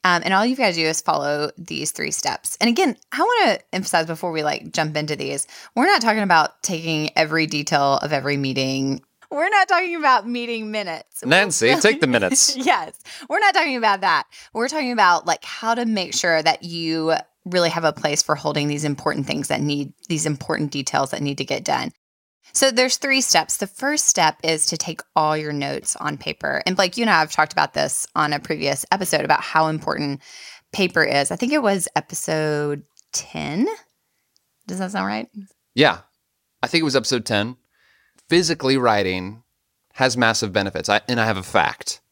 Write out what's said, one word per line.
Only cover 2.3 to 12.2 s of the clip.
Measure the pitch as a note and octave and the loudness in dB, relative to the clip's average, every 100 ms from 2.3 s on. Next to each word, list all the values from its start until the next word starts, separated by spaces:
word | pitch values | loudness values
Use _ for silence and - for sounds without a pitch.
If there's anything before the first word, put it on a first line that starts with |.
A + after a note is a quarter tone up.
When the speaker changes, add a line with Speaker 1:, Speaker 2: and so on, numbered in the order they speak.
| - - - | -6 -8 -2
Speaker 1:
And | A3+ | 0
again, | A#3+ F4+ - _ | 2 0 -2 _
I | C4+ | -2
wanna | F#4+ A#4+ D#4+ G3 _ | 0 2 2 0 _
emphasize | F#3 F#3+ E3+ D#3+ | -6 -2 -2 -2
before | D#3+ F3+ | -4 -4
we, | D#3+ | -2
like, | D3+ D3 D#3+ | -2 -4 -4
jump | E3+ D#3 D3+ | -4 -2 -2
into | D3+ C#3+ | -4 -4
these, | C#3 C#3+ - - - | -6 -6 -8 -12 -8
we're | - D#4+ | 0 2
not | G#4 | 4
talking | A3+ G#3+ | 2 2
about | G3+ E3 D3+ _ | 4 4 4 _
taking | - E3+ E3 D#3 D3+ - | -8 -6 -2 -2 0 0
every | D#3 D#3 D#3 | 0 0 0
detail | D3+ D3 D3 C#3 C#3 | -2 0 2 2 2
of | D3 | 0
every | D3 C#3 C#3+ | -2 0 -2
meeting. | C3+ C3 C3 C3+ C3+ C3+ _ _ - | -2 -2 -2 -2 -2 -4 _ _ -10
We're | D4 F4 | -2 2
not | F#4+ - | 2 4
talking | F4 F4+ E4+ | 2 0 0
about | D4 B3 G#3+ | 4 2 2
meeting | A#3+ A#3 A3+ G#3+ | -6 -4 -6 -6
minutes. | G#3+ F#3+ D#3+ - - | -6 -6 -10 -12 -10
Speaker 2:
Nancy, | C3 F3 G3+ - A2+ | 2 4 4 2 2
Speaker 1:
We're | - | 4
Speaker 2:
take | G#3 C#4 | 4 4
the | D3 | 2
Speaker 1:
<laughs> | |
Speaker 2:
minutes. | A#2+ | 2